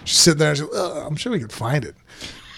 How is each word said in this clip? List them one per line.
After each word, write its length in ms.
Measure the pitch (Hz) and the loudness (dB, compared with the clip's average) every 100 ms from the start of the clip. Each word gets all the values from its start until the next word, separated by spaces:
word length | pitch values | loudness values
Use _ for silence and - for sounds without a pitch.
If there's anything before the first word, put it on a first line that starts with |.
she's 140 | - - | 0 4
sitting 200 | 175 151 | 6 6
there. 120 | 151 | 4
And 80 | 143 | 2
she, 60 | |
"Uh, 420 | 151 - 180 156 - | -2 -2 -4 -4 -6
I'm 100 | 151 | -6
sure 160 | 247 | -2
we 80 | 208 | -2
could 120 | 107 | -4
find 320 | - 95 147 | -6 -2 -2
it." 100 | - - _ - - - - | -2 -10 _ -18 -16 -16 -20